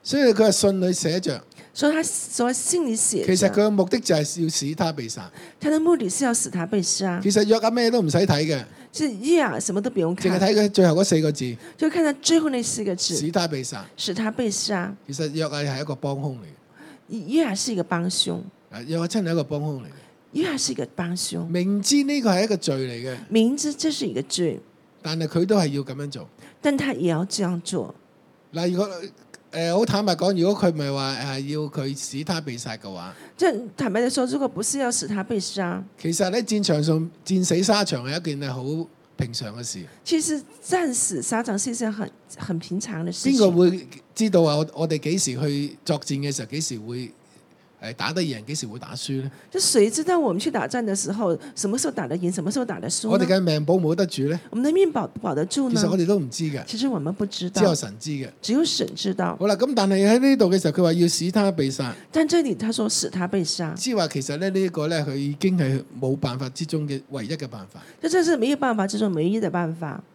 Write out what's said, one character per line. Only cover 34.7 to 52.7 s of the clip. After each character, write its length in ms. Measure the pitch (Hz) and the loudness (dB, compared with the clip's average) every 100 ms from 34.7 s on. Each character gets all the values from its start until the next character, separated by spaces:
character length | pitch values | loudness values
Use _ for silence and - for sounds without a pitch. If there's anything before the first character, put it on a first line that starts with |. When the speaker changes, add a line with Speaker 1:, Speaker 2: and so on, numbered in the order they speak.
| 277 | -2
Speaker 2:
要 140 | 247 | -2
使 160 | 233 - | -2 -4
他 160 | 208 | -4
被 160 | 190 220 | -2 -4
杀， 440 | 185 202 175 180 190 - | -4 -4 -4 -4 -8 -6
Speaker 1:
其 140 | 165 | -4
實 160 | 165 185 | 0 0
喺 140 | 220 | 0
戰 200 | 214 214 | 0 0
場 200 | 202 151 | 2 2
上， 260 | 151 160 165 - - | 2 0 -2 -10 -2
戰 180 | 190 | 0
死 200 | 175 175 | 2 2
沙 200 | 196 208 | 4 2
場 220 | 196 127 127 | 2 -2 -4
係 120 | 160 | -6
一 160 | 170 143 | -4 -6
件 140 | 139 | -6
好 100 | 127 131 160 165 _ _ - | -6 -6 -6 -8 _ _ -8
平 160 | 123 | -6
常 240 | 117 107 113 | -6 -10 -10
嘅 60 | |
事。 160 | 117 98 85 - | -10 -10 -14 -14
Speaker 2:
其 180 | - 330 | -2 0
实 180 | 320 302 - - | 0 -4 -6 -18
战 320 | - 370 330 | -2 0 0
死 260 | 240 - 165 | 0 -2 -2
沙 180 | - 226 | -2 -2
场 160 | 240 202 | -2 -4
是 140 | 262 | -4
一 20 | |
件 180 | 233 226 | -2 -4
很， 160 | 208 - - _ - | -4 -8 -10 _ -14
很 220 | - 165 | -4 -4
平 200 | - 180 | -4 -6
常 240 | 240 170 | -6 -6
的 80 | 175 | -6
事 160 | 180 277 | -2 2
情。 20 | |
Speaker 1:
邊 60 | 269 | 6
個 120 | 196 | 6
會 360 | 175 180 180 - - _ | 8 6 4 -8 -20 _
知 160 | - 220 | -2 4
道 120 | 180 | 6
啊？ 140 | 160 147 | 6 2
我， 100 | 156 - | -2 -4
我 60 | 160 | -2
哋 120 | 156 | -2
幾 180 | 151 185 | -2 -2
時 180 | 170 127 | -2 -2
去 420 | 147 143 143 - | -2 -2 -4 -8
作 160 | - 147 | -4 -4
戰 140 | - | -2
嘅 180 | 139 143 139 | -4 -4 -6
時 60 | |
候， 40 | 110 | -6
幾 100 | 143 | -6
時 160 | 156 120 | -6 -6
會， 340 | 110 123 120 - _ _ _ _ _ _ | -8 -10 -10 -16 _ _ _ _ _ _
誒， 120 | 110 | -14
打 180 | - 101 | -6 -4
得 100 | 165 | -2
贏， 220 | 165 117 | -2 -4
幾 100 | 107 151 | -8 -8
時 120 | 117 | -8
會 100 | 117 | -12
打 160 | 110 | -12
輸 280 | 123 - 135 | -10 -6 -6
呢？ 80 | 135 - - | -6 -12 -8
Speaker 2:
就 80 | - | -2
谁 320 | 190 240 208 | 2 6 4
知 140 | 233 | 4
道 160 | 320 359 | 2 2
我 140 | 269 | 2
们 60 | 175 | 0
去 120 | 311 | -2
打 160 | 247 131 | -2 -2
仗 180 | 247 226 | -2 -2
的 80 | |
时 160 | 196 - | -2 -2
候， 240 | 202 196 165 - - | -2 0 -2 -6 -6
什 140 | 202 | -2
么 80 | 240 | 0
时 100 | 311 | -2
候 60 | |
打 120 | 226 135 | -4 -4
得 100 | 165 | -2
赢， 120 | 175 | -2
什 140 | 190 | -2
么 80 | 190 | -2
时 80 | 262 | -2
候 60 | |
打 120 | 233 | -4